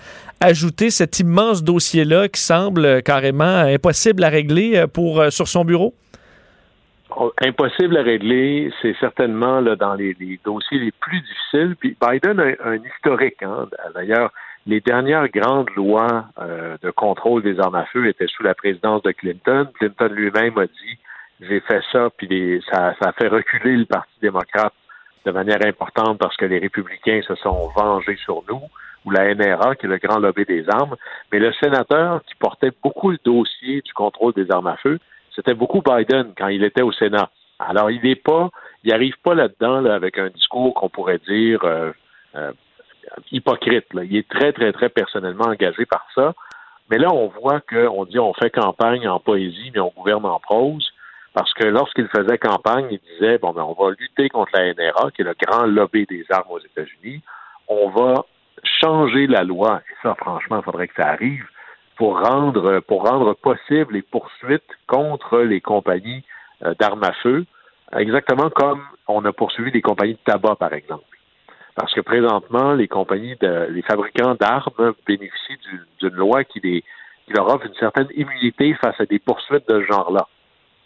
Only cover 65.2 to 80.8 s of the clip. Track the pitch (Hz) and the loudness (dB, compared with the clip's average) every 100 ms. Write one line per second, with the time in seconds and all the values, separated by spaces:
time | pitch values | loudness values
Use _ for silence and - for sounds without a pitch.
65.2 | - 117 120 95 - 104 95 90 110 131 | 0 2 2 0 0 -2 0 -4 -4 -14
66.2 | - - - _ 85 82 107 107 92 - | -16 -20 -20 _ -6 0 0 2 -2 0
67.2 | 120 143 180 _ _ _ - 117 107 131 | 0 0 -2 _ _ _ -8 -2 0 0
68.2 | - 131 156 - 139 143 139 - - 104 | 2 2 2 2 2 0 -8 -18 -4 -2
69.2 | 104 - 110 - 120 120 107 101 104 113 | -2 -2 -4 -4 -2 0 0 0 -2 -2
70.2 | - 101 107 101 85 76 - 73 _ _ | 0 2 2 0 -2 -6 -10 -16 _ _
71.2 | _ _ _ - - - - - - 120 | _ _ _ -20 -16 -8 -4 -4 0 2
72.2 | 117 104 - 120 139 143 104 98 92 98 | 2 0 -2 0 2 2 0 -2 -2 -4
73.2 | 120 123 95 85 82 87 - 104 101 - | -6 -2 -2 0 -2 -6 -2 -2 -2 0
74.2 | 123 120 104 131 135 - 113 110 - 101 | 0 2 0 0 -2 0 0 0 -4 -4
75.2 | 98 - - 139 98 92 85 - 95 90 | -4 -14 -14 -16 -14 -18 -16 -6 -4 0
76.2 | 95 131 135 104 92 87 - - - _ | 2 2 0 -6 -2 -2 -6 -20 -20 _
77.2 | - 104 95 135 117 95 113 139 139 147 | -4 0 2 0 -2 -4 -2 0 -2 -4
78.2 | 135 123 120 - 147 156 120 - 104 104 | -6 -4 -4 0 0 2 -2 -2 -2 -2
79.2 | - - - 143 131 107 98 101 87 95 | -2 -4 -2 -2 2 0 2 -2 0 0
80.2 | - _ _ _ _ _ | -2 _ _ _ _ _